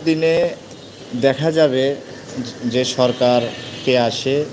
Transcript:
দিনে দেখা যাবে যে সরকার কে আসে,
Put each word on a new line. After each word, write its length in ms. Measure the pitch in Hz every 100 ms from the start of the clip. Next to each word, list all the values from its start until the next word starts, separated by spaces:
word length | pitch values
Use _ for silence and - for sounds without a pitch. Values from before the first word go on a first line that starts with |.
দিনে 440 | 156 160 160 165 175 151 - - - - - 123
দেখা 320 | 135 135 160
যাবে 440 | 160 151 131 135 143 - - - - 120 - 123
যে 180 | 123
সরকার 560 | 123 - 123 123 123 123 117 - - -
কে 140 | - 123
আসে, 460 | 117 - 131 143 147